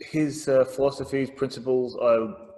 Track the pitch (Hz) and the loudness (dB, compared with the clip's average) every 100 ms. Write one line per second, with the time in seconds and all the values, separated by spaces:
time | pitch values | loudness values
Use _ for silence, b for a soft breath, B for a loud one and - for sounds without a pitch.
0 | - 156 151 131 - 135 127 - 139 135 | -6 -2 -2 -2 2 4 2 2 0 0
1 | 135 135 131 - 131 131 123 127 123 - | -4 -4 -4 -4 -6 -4 0 0 0 0
2 | 120 117 110 - - | 4 4 2 -8 -18